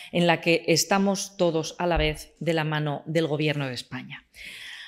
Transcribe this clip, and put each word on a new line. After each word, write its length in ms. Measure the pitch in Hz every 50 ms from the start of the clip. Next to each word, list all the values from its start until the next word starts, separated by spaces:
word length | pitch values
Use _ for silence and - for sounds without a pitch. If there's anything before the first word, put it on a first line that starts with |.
| - - -
en 140 | 175 175
la 160 | 170 165 160 -
que 220 | 175 165 165 -
estamos 720 | - 170 156 - - 202 196 196 202 196 190 - - - -
todos 360 | 180 170 156 160 156 - - -
a 80 | 180
la 100 | 175 170
vez 380 | 151 156 151 151 - - - _ -
de 140 | 151 165 165
la 120 | 160 156
mano 380 | 156 156 151 151 151 143 143 -
del 200 | 160 156 165 165
Gobierno 400 | 139 151 147 151 151 147 147 139
de 80 | 131 123
España. 520 | 117 - - - 127 131 135 143 - - _ _ - - - - - - - - - -